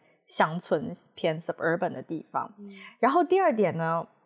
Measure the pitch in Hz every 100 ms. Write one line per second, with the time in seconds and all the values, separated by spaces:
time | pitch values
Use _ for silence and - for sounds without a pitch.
0 | _ _ - - 180 165 - 170 156 175
1 | - - 175 160 - - 165 165 175 127
2 | - 160 - 135 123 - 202 - - -
3 | 233 302 339 370 359 220 190 165 165 165
4 | - _